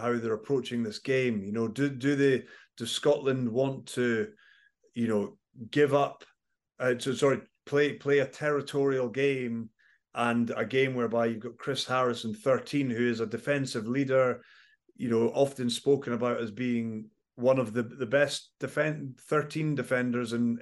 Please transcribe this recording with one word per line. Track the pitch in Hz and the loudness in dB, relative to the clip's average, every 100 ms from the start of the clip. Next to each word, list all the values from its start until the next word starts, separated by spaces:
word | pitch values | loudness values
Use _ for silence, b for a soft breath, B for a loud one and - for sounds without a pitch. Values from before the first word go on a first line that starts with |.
how | 120 120 | -2 0
they're | 113 | 0
approaching | 110 - 135 120 120 | -2 0 -2 -2 -4
this | 110 - | -4 -4
game. | - 131 127 107 | 0 2 2 0
You | 98 | -2
know, | 110 113 | -2 -2
do, | 127 143 | 0 -2
do | 127 135 139 | 0 0 4
they, | 139 123 B B B - | 4 4 B B B -10
does | 117 | -6
Scotland | - 147 113 131 131 123 | 0 2 4 2 0 0
want | 120 135 135 - | 0 0 -2 -6
to, | - 123 113 107 b b b b _ _ | 0 2 2 -2 b b b b _ _
you | 120 113 | -4 0
know, | 107 101 - _ 131 139 | 0 0 -6 _ -18 -2
give | 143 143 | 2 4
up, | 139 - - - _ _ _ _ - | 4 2 -4 -20 _ _ _ _ -4
uh, | 127 | -2
to, | 120 143 | 0 -2
sorry, | 120 143 131 - _ - | 2 2 2 -4 _ -2
play, | 143 147 | 2 2
play | 117 139 143 | 0 2 2
a | 135 | 2
territorial | - 151 147 139 143 139 131 123 | -2 -2 -2 -2 0 2 2 0
game | 123 139 135 123 117 113 _ b b _ | 0 0 0 -4 -6 -8 _ b b _
and | 120 120 120 117 113 | -2 2 2 0 -2
a | |
game | 113 131 135 | 0 2 2
whereby | 127 117 117 117 | 0 0 2 0
you've | 107 | 0
got | 120 117 | -8 -8
Chris | - 131 | -6 -4
Harris | - 127 127 120 | -2 0 0 0
in | 117 | -6
thirteen, | 104 135 123 - 143 135 | -4 2 0 0 -2 0
who | 113 120 | 0 0
is | 113 | 0
a | 107 | -4
defensive | 110 - 143 127 120 107 | -4 -2 -2 -2 -4 -4
leader, | 131 135 131 127 120 b b b b _ - | -2 2 4 2 0 b b b b _ -8
you | 127 | 0
know, | 113 123 | 2 2
often | 135 139 - 123 | 2 0 0 -4
spoken | 117 139 139 123 | -2 2 2 0
about | 117 120 117 | -2 -2 -2
as | 113 | -4
being | 101 123 117 113 110 110 _ _ - | -4 -2 -2 -4 -8 -12 _ _ -2
one | 123 135 | 2 2
of | 110 | 0
the, | 117 | -2
the | 117 135 113 | -4 -6 0
best | 143 139 - - _ | 2 2 -2 -10 _
defen-, | 131 151 151 151 139 - | -4 -2 -2 -2 -8 -14
thirteen | - 156 147 156 156 | -2 -2 -2 -4 -2
defenders | 135 120 127 123 120 113 | -2 0 0 0 -2 -2
in, | 117 120 117 | 0 0 -2